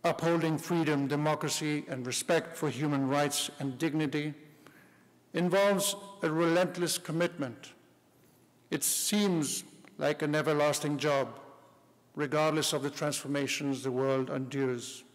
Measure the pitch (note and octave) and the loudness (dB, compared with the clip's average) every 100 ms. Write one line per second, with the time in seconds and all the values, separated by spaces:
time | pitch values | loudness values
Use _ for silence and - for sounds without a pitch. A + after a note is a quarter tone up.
0 | F3 D#3 E3 E3+ E3 D#3+ - F3 D#3 D3 | 0 2 2 2 2 0 0 2 2 2
1 | C#3 D3 D3+ D3+ D3+ - D3+ D3 - C3 | 2 2 2 0 0 -2 -2 -4 -4 -6
2 | B2 A#2 - E3+ E3 - D3+ A#2+ D3+ C#3+ | -4 -4 2 2 2 -4 -4 0 0 2
3 | C3+ C#3+ D3 - - - C#3 B2 D#3+ D3+ | 2 2 2 0 -4 -4 -6 -2 -2 0
4 | D#3 D3 D3+ C#3+ - - - - - - | 0 -2 -4 -8 -18 -20 -20 -20 -20 -20
5 | - _ _ - F3+ F#3 G3+ G3 - - | -20 _ _ -2 2 4 4 4 0 -4
6 | - - E3 D#3 E3+ E3+ F3+ F3 E3+ - | -12 -4 -2 2 4 4 2 0 -2 -4
7 | - D#3+ E3+ E3 C3+ A2 - - - _ | -4 0 0 -2 -8 -8 -18 -20 -20 _
8 | _ _ _ _ _ _ _ D#3 - - | _ _ _ _ _ _ _ -4 -2 -2
9 | - G#3 G3+ E3+ C3+ - - - - - | 0 2 4 2 0 -4 -10 -20 -20 -4
10 | D3 D3+ D3+ D3+ D3 D3+ D3 C#3 D3 D3 | -2 0 0 0 2 4 2 2 -2 -2
11 | D3 C#3 B2 - - - - - _ _ | 0 2 0 -6 -18 -20 -20 -20 _ _
12 | _ - D3 D3 D#3 D#3 D3 D3+ C#3 C#3+ | _ -6 -2 2 2 2 0 0 -2 -2
13 | D3 C#3 - C#3+ C3+ - C#3+ C3 C3 B2+ | -4 -4 -2 -2 0 -2 -2 -2 -2 0
14 | C3+ C3+ B2+ C#3+ C3 C3+ C3+ A#2+ A2 - | 2 2 0 -4 -4 -2 -2 -2 -8 -14
15 | - | -18